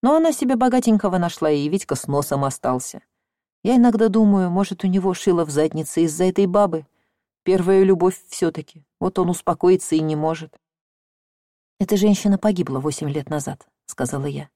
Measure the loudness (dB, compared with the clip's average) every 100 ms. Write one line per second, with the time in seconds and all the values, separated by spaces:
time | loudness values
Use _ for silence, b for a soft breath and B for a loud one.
0 | 2 2 2 0 -2 2 2 2 2 2
1 | 2 0 -2 -2 0 0 0 -4 -4 -6
2 | -2 -2 -2 -2 -2 -4 -4 -4 -6 -16
3 | _ _ _ _ _ _ 0 4 4 4
4 | 2 4 4 4 2 0 -2 -2 -2 0
5 | 0 -2 0 0 0 0 0 -2 -6 -2
6 | -2 0 0 2 2 2 2 -2 -10 _
7 | _ _ _ _ -2 0 2 4 4 4
8 | 2 -2 _ -4 -4 -4 -14 _ _ _
9 | -6 -2 -2 -2 -4 0 2 2 2 -2
10 | -2 -2 -4 -4 -10 _ _ _ _ _
11 | _ _ _ _ _ _ _ _ -2 2
12 | 2 2 2 0 0 -2 -4 -4 -4 -6
13 | -6 -8 -6 -8 -8 -12 _ _ -20 -8
14 | -6 -6 -8 -10 -14